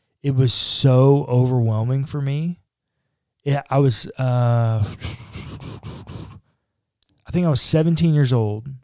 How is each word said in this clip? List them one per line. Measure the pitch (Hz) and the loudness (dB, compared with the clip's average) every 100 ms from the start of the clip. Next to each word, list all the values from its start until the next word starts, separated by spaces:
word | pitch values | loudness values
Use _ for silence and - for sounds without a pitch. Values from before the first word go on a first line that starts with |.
| _ _ | _ _
it | 143 131 | -2 2
was | 131 | 2
so | - - - 139 127 135 143 147 | 2 -2 2 4 6 6 4 2
overwhelming | 123 127 127 113 107 117 135 139 | 2 2 2 0 0 -2 -2 -4
for | 147 | -4
me. | 139 143 165 175 _ _ _ _ _ _ _ _ | -4 -4 -4 -8 _ _ _ _ _ _ _ _
Yeah, | 143 143 - | -4 -4 0
I | 135 | 2
was, | 139 113 - - | 2 0 -4 -4
uh, | 127 123 120 120 113 110 104 - - - - - - - - - - - - - - - _ _ _ _ _ _ _ _ - | -2 0 2 2 0 0 -2 -6 -12 -12 -16 -16 -16 -16 -16 -16 -14 -16 -16 -16 -16 -20 _ _ _ _ _ _ _ _ -6
I | |
think | 175 170 | -2 0
I | |
was | 135 | 0
seventeen | - 160 160 160 165 | 2 2 2 2 2
years | 147 131 | 4 4
old | 123 107 107 127 131 | 2 0 -4 -10 -16